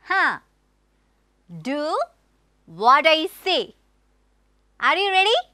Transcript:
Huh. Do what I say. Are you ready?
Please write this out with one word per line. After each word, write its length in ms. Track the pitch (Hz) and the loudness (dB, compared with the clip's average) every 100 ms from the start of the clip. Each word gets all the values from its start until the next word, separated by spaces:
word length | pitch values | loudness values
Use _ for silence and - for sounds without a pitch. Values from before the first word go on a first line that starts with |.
| - | -4
Huh. 340 | 381 320 196 _ _ _ _ _ _ _ _ _ _ _ | -2 -2 -4 _ _ _ _ _ _ _ _ _ _ _
Do 320 | 170 160 285 302 403 679 _ _ _ _ _ _ | -14 -8 -6 -4 -4 -6 _ _ _ _ _ _
what 400 | 165 220 277 302 | 0 4 4 4
I 220 | 320 339 - | 2 -2 -6
say. 320 | - 339 202 - _ _ _ _ _ _ _ _ _ _ | -4 -2 -4 -12 _ _ _ _ _ _ _ _ _ _
Are 160 | 254 320 | -2 -2
you 120 | 403 | 0
ready? 240 | 381 392 539 740 | 0 0 0 -4